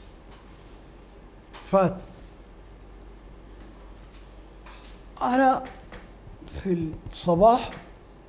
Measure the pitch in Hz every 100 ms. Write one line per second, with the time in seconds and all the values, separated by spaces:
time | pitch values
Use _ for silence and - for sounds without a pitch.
0 | - - - - - - - - - -
1 | - - - - - - - 196 180 -
2 | - - - - - - - - - -
3 | - - - - - - - - - -
4 | - - - - - - - - - -
5 | - - 254 254 262 277 - - - -
6 | - - - - - - 190 175 160 160
7 | - - 175 170 220 240 - - - -
8 | - -